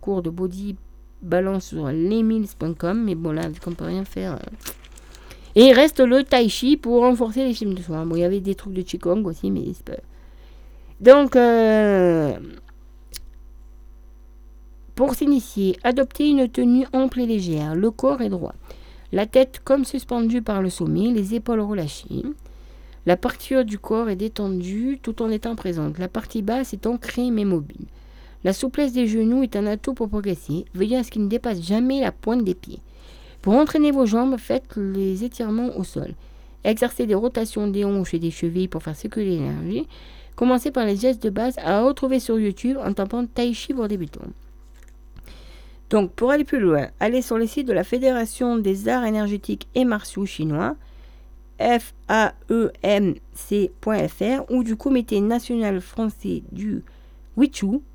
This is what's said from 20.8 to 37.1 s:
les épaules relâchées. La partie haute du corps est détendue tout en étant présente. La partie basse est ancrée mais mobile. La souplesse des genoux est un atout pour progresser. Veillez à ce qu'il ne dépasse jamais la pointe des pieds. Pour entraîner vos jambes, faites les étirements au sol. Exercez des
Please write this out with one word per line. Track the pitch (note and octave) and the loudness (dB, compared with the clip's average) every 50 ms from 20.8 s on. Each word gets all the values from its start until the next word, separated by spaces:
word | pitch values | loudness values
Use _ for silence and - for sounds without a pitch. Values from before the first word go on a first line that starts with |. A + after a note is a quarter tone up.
| F3+ D#3 D#3 E3 G3 A#3+ B3 | -2 -2 0 0 2 2 2
les | A3 G3+ F#3+ A3 | 0 0 -2 -4
épaules | A#3+ A3 - A#3+ A3 | -4 -2 -2 -2 -2
relâchées. | G#3 G#3 G#3+ G3+ E3 D3 C#3 - - - - - - B3+ D4+ - - - - - - - - - - - - - - | -2 -2 -4 -4 -4 -6 -8 -12 -14 -10 -8 -8 -6 -8 -10 -10 -14 -20 -20 -20 -20 -20 -20 -20 -20 -20 -20 -8 0
La | - F3+ | 0 0
partie | F3+ - B3 - - - - C4+ | 2 0 -6 -6 -6 -8 -2 0
haute | C4 B3+ | 0 0
du | A3 G#3 G3+ | 0 -4 -10
corps | - - A3 A3 A#3 A3+ | -6 -4 -2 -2 -2 -2
est | G3+ | -4
détendue | F#3 G#3 A3 A3 - G#3 G3 F#3+ F3+ F3 F3+ G3 G#3 A#3 C4 C#4 C4 | -4 -6 -8 -6 -6 -6 -4 -4 -4 -6 -6 -6 -4 -4 -4 -4 -6
tout | - - A3+ - A#3 | -6 -10 -6 -4 -4
en | A3+ | -2
étant | A3 G#3+ - A#3 A#3 | -2 -4 -4 -6 -8
présente. | A3 - F#3+ F3 E3 D3+ D3+ D3+ D#3+ | -6 -6 -6 -4 -4 -4 -4 -4 -6
La | F#3 F3+ | -8 -6
partie | - A3+ A3 - - A3+ G3+ | -6 -8 -10 -6 -6 -6 -4
basse | G3+ A3+ C4 C4+ B3+ - | -2 -2 -2 -4 -6 -8
est | G3 - | -6 -4
ancrée | A3 A#3+ A#3 - - - - B3 B3+ | -4 -4 -4 -6 -8 -6 -4 -2 -2
mais | A#3+ G#3+ G#3 | 0 0 0
mobile. | G3+ F#3 E3 D3 D3 - - - - - - - - - - - - - - - | 0 0 0 -2 -6 -14 -16 -18 -18 -18 -20 -20 -20 -20 -20 -20 -20 -20 -6 -2
La | F#3 G3 | -2 -2
souplesse | - - C4 C4 - D4 C#4 A#3 | 0 -2 -4 -2 0 -2 0 2
des | B3 B3 | 0 0
genoux | A3 G#3+ A3+ A3 A3 A#3 C4 C4+ | 2 2 2 2 2 2 2 0
est | A#3 - | 0 0
un | G#3 G3+ | -2 -2
atout | G#3+ G#3+ G#3+ - - C4+ | -2 -4 -4 -4 -6 -4
pour | - A#3 G#3+ | -4 -4 -4
progresser. | G#3 G#3 G3+ G3+ F3+ - - - C#3+ E3 - - - | -4 -4 -2 -2 -4 -6 -6 -6 -6 -6 -6 -8 -4
Veillez | F3+ F#3+ G#3+ A#3+ | -4 -2 0 0
à | B3+ A#3+ | 0 -2
ce | - | -2
qu'il | - A3 G#3 | -2 -2 -2
ne | G3 | 0
dépasse | G#3 A#3 - A#3+ A3 F3 E3 | -2 -2 -2 -4 -6 -6 -2
jamais | E3 G3+ A3 A#3+ B3+ C4+ C#4 | -2 0 0 2 0 0 0
la | C4 - | 0 -2
pointe | - - - A3 A3+ B3+ A#3 | -4 -4 -4 -2 0 0 0
des | F#3+ F3+ | 0 -2
pieds. | - - - - - - - - - - - - - - - - - - | -4 -6 -18 -18 -18 -18 -20 -20 -20 -20 -20 -20 -20 -20 -20 -20 -6 0
Pour | F#3+ G#3 | 4 6
entraîner | B3+ D4+ D4+ - D#4+ D4 D4 C#4+ | 6 6 4 4 4 4 4 4
vos | C#4 C4 | 4 2
jambes, | A3 G#3 A3+ B3 C4 C4 A#3 | 4 4 2 2 2 0 -2
faites | - - A3+ C4 - - - | -2 -2 -2 -2 -2 -6 -8
les | A3 G3+ G3 F#3+ G3 G3 F#3+ F#3+ F#3 A3 | -6 -4 -4 -2 -2 -2 -2 -2 -2 -6
étirements | B3 - - A#3 G#3+ G#3+ A3+ A#3+ B3 - | -8 -6 -6 -4 -4 -2 -2 -2 -4 -4
au | - F#3+ | -6 -8
sol. | - - - C#3+ - - - - - - - - - - - - | -6 -6 -8 -8 -8 -10 -14 -16 -20 -20 -20 -20 -20 -20 -4 0
Exercez | G3+ A3 G#3+ - B3 - - B3 | 0 2 2 0 -2 0 -2 0
des | G#3+ | 2